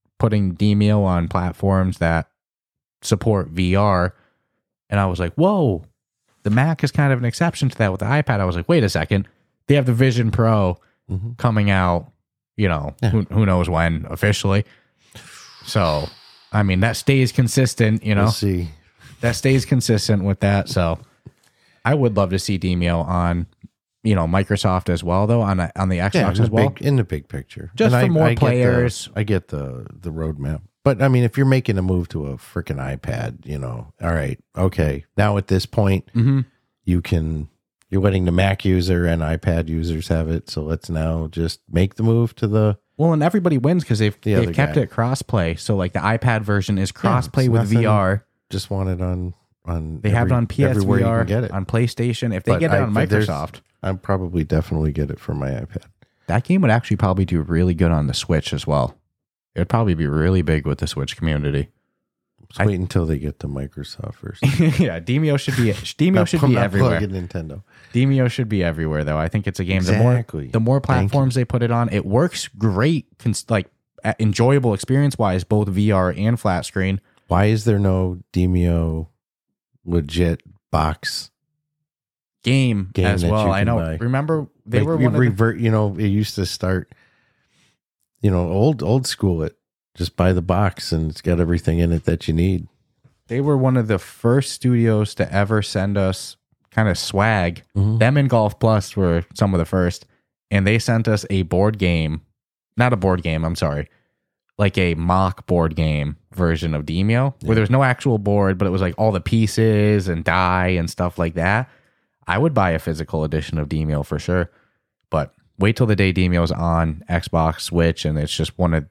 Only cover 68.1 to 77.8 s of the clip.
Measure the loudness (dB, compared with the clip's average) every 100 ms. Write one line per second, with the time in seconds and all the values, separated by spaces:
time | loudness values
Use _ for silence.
68.1 | 2 0 0 -2 0 0 -2 -2 -2 -2
69.1 | -2 0 -2 -4 -6 -2 0 2 2 4
70.1 | 2 -2 -10 -4 -2 0 0 2 0 2
71.1 | 0 0 0 -2 -2 0 0 0 -2 0
72.1 | 0 0 -4 -12 -2 0 2 0 0 -6
73.1 | _ -4 -4 -2 -4 -4 _ _ -10 -6
74.1 | 0 0 2 2 4 2 -2 0 0 0
75.1 | 0 0 0 0 0 0 0 2 2 2
76.1 | 0 -2 0 0 -2 -2 -4 -2 -2 _
77.1 | _ -2 2 4 2 2 2